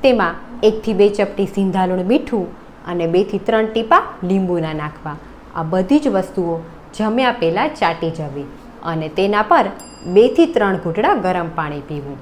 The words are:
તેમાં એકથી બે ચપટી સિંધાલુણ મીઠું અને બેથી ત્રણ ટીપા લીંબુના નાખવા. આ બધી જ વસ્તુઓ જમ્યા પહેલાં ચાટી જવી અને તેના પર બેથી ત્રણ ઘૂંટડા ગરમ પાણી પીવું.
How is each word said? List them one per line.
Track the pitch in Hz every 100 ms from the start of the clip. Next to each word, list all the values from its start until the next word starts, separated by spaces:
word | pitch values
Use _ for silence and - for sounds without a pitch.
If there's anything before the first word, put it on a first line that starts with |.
તેમાં | 269 240 180 170 - -
એકથી | 214 214 -
બે | 190 202
ચપટી | 208 202 - 190
સિંધાલુણ | - 196 185 185 185
મીઠું | 180 262 339 226 175 - - - -
અને | 175 165
બેથી | 175 196 196
ત્રણ | - 220 220
ટીપા | 226 220 349 415 -
લીંબુના | 180 190 185 175 160
નાખવા. | 156 151 156 156 147 - - - -
આ |
બધી | 160 185 185 285
જ | 285
વસ્તુઓ | 196 185 - 170 165 165 - - -
જમ્યા | 214 226 262 -
પહેલાં | 165 180 285
ચાટી | 302 170 165 165
જવી | 160 151 139 143 - - -
અને | 165 160 156
તેના | 151 196 208
પર | 220 339 196 - - - -
બેથી | 185 247 254 330
ત્રણ | - 208 185
ઘૂંટડા | 170 160 262
ગરમ | 392 185 180 170
પાણી | 165 156 147 139
પીવું. | 151 139 135